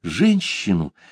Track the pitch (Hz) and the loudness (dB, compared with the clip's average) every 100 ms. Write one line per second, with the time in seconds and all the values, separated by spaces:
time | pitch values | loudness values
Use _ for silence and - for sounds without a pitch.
0 | 85 82 214 208 - - - 87 76 _ | -8 2 2 2 -2 -6 -2 0 -2 _
1 | - | -20